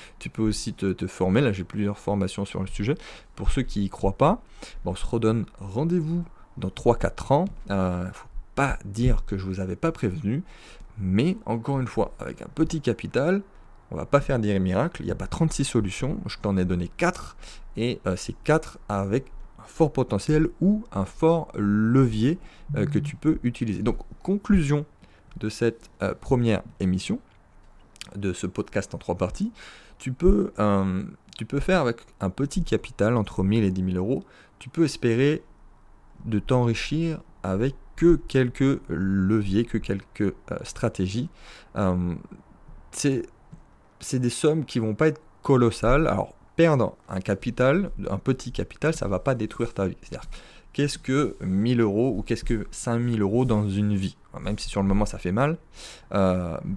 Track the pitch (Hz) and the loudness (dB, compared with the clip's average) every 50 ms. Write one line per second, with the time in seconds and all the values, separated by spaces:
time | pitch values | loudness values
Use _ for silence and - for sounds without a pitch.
0 | - - - - - - - - 110 107 104 - - 113 - - 98 98 92 - | -20 -20 -18 -14 -14 -10 -4 0 0 0 0 -2 -4 -8 -6 -2 -2 -2 0 -2
1 | 101 92 - - 92 92 95 120 143 120 92 95 87 - - 107 104 101 101 - | -4 -6 -2 0 0 2 4 4 4 2 0 -2 -6 -6 -4 -2 -2 -2 -4 -4
2 | - 95 101 101 95 90 - - 101 - - 92 95 95 - - 101 120 156 - | -4 -2 -2 0 -2 -2 -4 -6 -8 -6 -6 -6 -6 -6 -4 -2 -2 -2 -2 -4
3 | - - - - - - - - 107 - - 139 120 - - 104 101 95 - - | -6 -16 -18 -20 -20 -18 -8 -2 0 2 2 2 0 -2 -2 -2 -2 -2 -2 0
4 | - 95 95 - 135 160 214 - - - - - - - - - - 92 92 - | 0 0 2 4 4 4 4 2 -4 -14 -20 -18 -18 -16 -12 -8 -6 -6 -4 -2
5 | - - - 117 110 110 113 113 101 - - - 95 95 95 117 156 170 175 180 | -2 -2 0 2 2 2 2 2 -2 -6 -10 -16 -12 -8 -4 -2 -2 0 0 0
6 | 151 156 170 175 170 - - - - - - - 98 95 - - - 123 117 - | 0 0 -2 -2 -4 -6 -12 -20 -20 -16 -12 -8 -6 -6 -6 0 2 2 2 4
7 | - - - - - - 135 151 180 202 - - - - 98 98 92 92 90 90 | 2 -2 -2 -2 0 2 2 2 2 0 -6 -10 -6 -2 0 0 2 0 0 -2
8 | 90 92 98 - - - - - - - - - 139 131 - - - 101 98 107 | -4 -6 -8 -12 -16 -10 -10 -10 -10 -6 -2 0 0 0 0 -4 -6 -6 -2 2
9 | 120 127 131 127 - - 104 98 95 95 92 95 95 92 92 - - 165 165 - | 4 4 4 4 2 -2 -4 -4 -4 -4 -4 -4 -4 -6 -4 -2 -2 -2 -2 0
10 | - 101 90 156 107 101 117 160 190 - - - - - - - - - - - | -2 -2 -2 -2 -2 -2 -2 -2 -6 -8 -14 -20 -20 -20 -20 -18 -18 -16 -10 -6
11 | 95 92 92 104 135 175 - - - - 113 117 113 143 139 135 127 113 - 113 | -2 2 2 4 4 2 0 -2 -4 -6 -6 -4 -2 -2 -2 -2 -2 -2 -2 -2
12 | 101 - - - - 64 - - - - - - 160 - 170 156 - 123 104 - | -2 -2 -4 -10 -10 -10 -10 -12 -14 -8 -2 -2 -2 0 0 -2 0 -2 -2 -2
13 | - - - 120 139 170 190 202 196 - - - - - - - - - - - | -4 -2 0 0 2 2 2 0 -2 -6 -18 -20 -20 -20 -20 -20 -16 -10 -8 -8
14 | - - - 139 - - 139 120 107 104 101 95 92 92 92 98 139 175 - - | -2 2 2 2 4 2 0 0 2 2 2 2 2 2 2 2 0 0 -2 -6
15 | - - - - - - - - 165 160 - - 139 - - 117 107 90 - - | -6 -4 -4 -4 -6 -6 -2 0 0 0 0 -2 -2 0 0 0 0 0 -2 -4
16 | - 135 - - - 110 - - - 104 98 95 92 90 92 87 85 82 - - | -4 -4 -4 -6 -6 -10 -10 -6 -2 0 0 2 2 2 0 -2 -2 -4 -4 -2
17 | 170 175 180 - - - - - - - - - - - - - 113 123 113 - | -2 -2 -2 -2 -10 -16 -16 -18 -18 -18 -16 -16 -16 -12 -6 -4 -2 -2 -2 -2
18 | - 101 90 - - - - - - - 151 160 156 - - - - - 104 98 | -2 -2 -2 -2 -4 -10 -10 -6 0 2 2 2 2 -4 -16 -14 -8 -4 -2 -2
19 | 98 98 104 135 - - - - - - - - - - - - 165 139 - 135 | -2 0 -2 -2 -4 -6 -16 -16 -16 -16 -18 -20 -20 -8 0 0 0 2 2 -2
20 | 123 - 110 98 - - 151 156 160 - - - 160 196 208 214 220 - - - | -2 0 -2 -2 0 2 2 2 2 0 0 2 2 2 2 2 -2 -4 -4 -4
21 | 95 - - - 165 160 170 165 151 - - - 104 101 104 107 110 113 120 131 | -4 -4 -2 2 2 4 4 2 0 -6 -6 -2 0 2 2 2 2 4 6 6
22 | 135 120 110 107 110 135 170 190 - - - - - - 147 - 101 95 - 101 | 4 4 2 2 2 2 0 0 -6 -16 -20 -18 -10 -6 -2 -2 0 0 0 -2
23 | 98 - - - - 151 156 - - 120 120 - 120 110 95 - 104 117 110 - | -2 -2 -6 -2 0 0 0 2 0 -4 -2 -2 -4 -4 -2 -2 0 -2 -2 -2
24 | - - - - - - 196 202 - - 202 180 151 139 147 147 156 - _ _ | -6 -12 -16 -10 -4 -2 -2 -2 2 4 4 4 4 2 0 0 -2 -6 _ _
25 | - - - - - - - - - 107 - - 120 117 117 - - - - - | -20 -20 -20 -20 -20 -18 -12 -6 -6 -6 -2 0 0 0 0 -2 -14 -16 -8 -4
26 | 98 95 - - - - 135 120 120 113 104 - - - - - 95 92 92 190 | -4 -4 -4 -4 -2 0 2 2 4 4 2 2 0 -6 -4 -2 0 2 2 0
27 | - - 220 277 - - - - _ _ - - - - - - - - - - | 0 -4 -6 -6 -6 -14 -20 -20 _ _ -20 -20 -20 -20 -20 -20 -20 -20 -20 -20
28 | - - - 101 101 95 90 - - 92 - - 98 - - 101 95 - - 85 | -18 -14 -10 -6 -4 -4 -4 -4 -6 -6 -4 -6 -6 -4 -4 -6 -6 -6 -10 -10
29 | - - 90 - 92 90 - - 190 233 - - - - - - - - - - | -6 -6 -2 -2 -2 -2 -2 -4 -4 -6 -6 -10 -20 -20 -20 -20 -20 -20 -18 -12
30 | - 135 127 - 170 185 208 208 196 - - - 107 104 101 98 95 95 92 92 | -10 -8 -4 2 6 6 6 6 4 -2 0 0 2 4 4 2 2 2 0 -2
31 | - - - - _ - - - 113 - 139 143 - - 185 175 143 120 - - | -4 -6 -12 -18 _ -18 -12 -12 -8 -4 -4 -2 2 2 4 4 4 2 0 -2
32 | - - - - - 95 - - 139 143 - 185 165 - 113 104 - - - - | -8 -16 -8 -4 -2 -2 0 -2 -4 -2 -2 -2 0 0 0 0 -2 -4 -2 0
33 | 101 110 123 120 101 - - - 95 95 107 117 107 95 92 95 92 92 92 90 | 2 4 4 2 0 -2 0 0 2 4 4 4 4 2 2 2 0 0 0 0
34 | 92 110 135 175 - - - - - _ _ - - 127 - 165 165 143 - - | 0 0 -2 -4 -4 -10 -20 -20 -20 _ _ -20 -16 -8 0 0 0 0 0 0
35 | - 120 113 120 139 143 156 - - - - - - - - - - - - - | 0 2 2 4 4 2 2 0 -4 -12 -20 -20 -20 -20 -20 -20 -20 -20 -20 -20
36 | - - - - - 113 110 101 - - 131 127 120 117 113 - - - 143 156 | -20 -20 -20 -12 -6 -2 -2 -2 0 2 2 2 4 2 0 -2 -2 -4 -2 -2
37 | 165 165 156 - - - - - - 95 95 98 120 139 135 - - - - - | -2 -2 -4 -6 -10 -18 -16 -8 -4 -2 0 0 0 -2 -2 -6 -16 -12 -2 4
38 | 160 175 175 220 - - - 135 127 123 123 - 139 135 139 - - - - 76 | 6 6 6 6 2 2 2 2 2 2 2 2 2 2 2 0 -2 -4 -2 0
39 | 95 95 98 98 92 95 110 110 104 98 95 107 120 - - 107 - - 98 95 | 0 2 2 2 4 4 2 2 2 2 2 2 2 0 -2 -4 -2 -2 -4 -4
40 | - - - - 107 95 - - - - - - - - - - - 113 - - | -6 -10 -4 -2 -2 -2 -2 -4 -10 -10 -10 -10 -10 -10 -8 -4 -4 -4 -2 -2
41 | 95 92 98 117 156 170 - - - - - - - - - - 101 92 90 90 | -2 -2 -2 -4 -4 -6 -10 -16 -20 -20 -20 -20 -18 -10 -4 -2 0 0 0 0
42 | 90 87 87 - - - - - - - - - - - - - - - - - | 0 -2 -4 -6 -10 -16 -20 -20 -20 -20 -20 -20 -20 -20 -20 -20 -20 -16 -8 -2
43 | - 143 135 123 - - - _ - - - - - _ _ _ _ _ _ - | 0 0 0 0 -4 -8 -12 _ -20 -20 -20 -20 -20 _ _ _ _ _ _ -16
44 | - - - 127 123 120 - - - 151 156 160 143 - - 123 113 110 107 - | -8 -4 -2 0 0 0 0 2 2 2 2 2 -2 -2 -2 -2 -2 0 0 2
45 | 160 160 147 - - - _ _ - - 139 127 123 113 - - - 113 127 151 | 2 2 2 0 -12 -20 _ _ 2 4 6 6 6 6 4 2 2 4 4 6
46 | 160 120 98 101 101 - - - - - - - 165 165 151 127 107 - - _ | 4 4 2 0 0 -4 -8 -20 -20 -6 2 4 6 6 6 4 2 0 -2 _
47 | _ - 98 95 - - 101 - - 120 110 - 123 131 147 190 202 - - - | _ -8 -8 -6 -2 -2 -2 -2 -2 -6 0 2 4 4 4 2 0 -2 -4 -6
48 | 98 - - 98 - 135 131 - - 123 - - 92 - - - - 156 160 - | -4 -4 -4 -2 0 0 -2 -2 -2 -8 -6 -6 -6 -6 -6 -2 -2 -2 -2 -2
49 | - 101 98 90 - 139 131 117 107 107 - - 117 - - - 98 92 85 - | -2 -2 -2 0 0 0 -2 0 -2 -6 -4 -4 -4 -4 -2 -2 -2 -2 -2 -6
50 | - - 71 64 - - - - - - - - - - - - 143 143 - - | -12 -14 -14 -12 -12 -12 -14 -14 -16 -20 -20 -20 -20 -10 -2 -2 -2 -2 -2 -6
51 | - - 131 143 147 104 - - - 92 92 98 107 120 127 117 113 104 98 107 | -4 0 0 2 2 0 -2 -4 -4 -2 0 2 2 2 4 4 4 4 4 2
52 | 123 135 113 110 104 - 117 - - - 120 107 101 - - - - 120 117 117 | 2 2 0 -2 -2 -2 -4 -2 0 0 0 -2 -2 -6 -10 -8 -4 -2 -2 0
53 | 120 120 117 107 101 95 107 123 131 123 113 107 107 101 95 104 104 104 104 98 | 0 0 0 2 2 2 2 2 2 4 2 2 2 2 2 2 2 2 2 0
54 | 98 92 - _ - - - - - 95 104 - - - - 104 98 98 98 101 | 0 -4 -6 _ -20 -16 -14 -8 -6 -6 -4 -4 -6 -4 -2 0 2 4 4 2
55 | 107 - - 98 - 87 92 110 139 151 165 - - - - - - - - - | 2 0 -2 -4 -4 -2 0 2 2 0 0 -4 -8 -18 -20 -20 -18 -18 -18 -20
56 | - - - 101 95 92 92 92 90 85 80 - - 98 98 | -10 -2 0 2 4 4 4 2 0 -4 -4 -6 -6 -6 -4